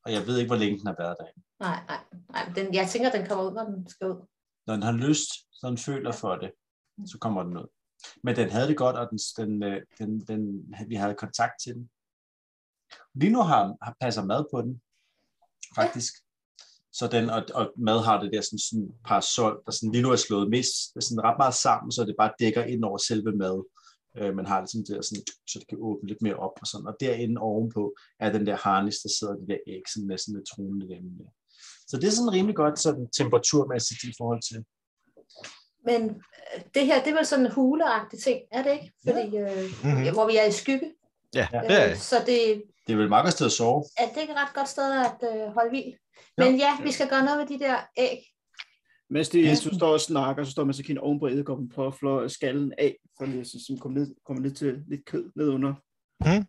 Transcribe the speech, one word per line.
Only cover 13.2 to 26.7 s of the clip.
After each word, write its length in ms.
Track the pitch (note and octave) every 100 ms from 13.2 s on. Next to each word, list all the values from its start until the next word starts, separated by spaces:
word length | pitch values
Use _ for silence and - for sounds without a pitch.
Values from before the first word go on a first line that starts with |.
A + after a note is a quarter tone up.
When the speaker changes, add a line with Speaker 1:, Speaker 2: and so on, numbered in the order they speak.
| F3
Speaker 1:
nu 60 | B3
har, 340 | F3 B2+ G2 -
har, 140 | A#2 -
passer 240 | B2 A2
mad 200 | F#2+ A#2+ D3
på 100 | B2+
den, 200 | A#2+ B2+ _ _ _ _ _ _ _ _ -
faktisk. 380 | - A2+ A#2+ A#2
Ja. 80 | - _ _ _ _ - _ _
Så 160 | - A#2+
den, 220 | A#2 A2+
og, 120 | A2+ -
og 180 | B2+ G#2 -
mad 280 | A2 A2+
har 160 | A2+ G#2
det 100 | G2
der 80 | G#2+
sådan, 180 | - G#2
sådan 360 | - A2+ F#2+ -
parasol, 580 | - G2+ - - A2 G#2+ -
der 60 |
sådan 200 | - A2+
lige 100 | A#2+
nu 80 | B2+
er 60 | A#2+
slået 340 | - G2+ G2+
mest, 240 | A#2+ B2+ - - -
sådan 240 | - A2+
ret 140 | A2+ A#2+
meget 160 | C3
sammen, 380 | - C3 A#2 A#2+
så 120 | A#2+
det 100 | G#2 G2+
bare 140 | A2 -
dækker 240 | A#2 A2+
ind 200 | A2+ A#2+
over 140 | G#2+ G2
selve 340 | - A2 G#2+ G2+
mad. 280 | F#2+ F#2+ F#2 _ - _ _ -
Øh, 180 | G2+
man 120 | F#2+ F#2
har 140 | F#2+
ligesom 240 | F#2 A2 G#2
det 100 | G2+
der 60 |
sådan, 220 | - G#2 - - -
så 80 | -
det 100 | -
kan 100 | -
åbne 280 | A2 G2+ G2
lidt 140 | G#2+
mere 120 | A2 F#2+
op 160 | F#2 -
og 60 |
sådan. 200 | G#2